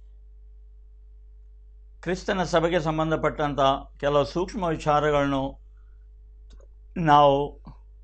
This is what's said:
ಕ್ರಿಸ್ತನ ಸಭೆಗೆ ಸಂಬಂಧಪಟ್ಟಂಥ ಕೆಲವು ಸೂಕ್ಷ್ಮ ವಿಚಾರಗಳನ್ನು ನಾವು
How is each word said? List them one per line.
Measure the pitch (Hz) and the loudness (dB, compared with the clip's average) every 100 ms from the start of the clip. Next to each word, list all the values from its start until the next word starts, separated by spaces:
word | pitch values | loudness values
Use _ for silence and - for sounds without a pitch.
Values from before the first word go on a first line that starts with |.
| - - - - - - - - - - - - - - - - - - - - | -20 -20 -20 -20 -20 -20 -20 -20 -20 -20 -20 -20 -20 -20 -20 -20 -20 -20 -20 -12
ಕ್ರಿಸ್ತನ | - 185 - 196 | -8 -6 -4 -4
ಸಭೆಗೆ | 175 170 165 175 | 0 0 0 0
ಸಂಬಂಧಪಟ್ಟಂಥ | 156 156 160 156 151 147 147 139 135 139 - - | -2 -2 -2 -2 -2 -2 -4 0 2 0 -6 -6
ಕೆಲವು | 143 147 | 0 0
ಸೂಕ್ಷ್ಮ | 139 170 185 247 | 0 -2 -6 -4
ವಿಚಾರಗಳನ್ನು | 175 160 151 147 151 147 139 139 135 - - - - - - - - - - - - - - - | -4 -2 0 2 2 2 0 -2 -4 -10 -20 -20 -20 -20 -20 -20 -20 -20 -20 -20 -20 -20 -14 -2
ನಾವು | 160 147 147 139 143 - - - - - | 4 6 6 4 -2 -10 -20 -20 -20 -20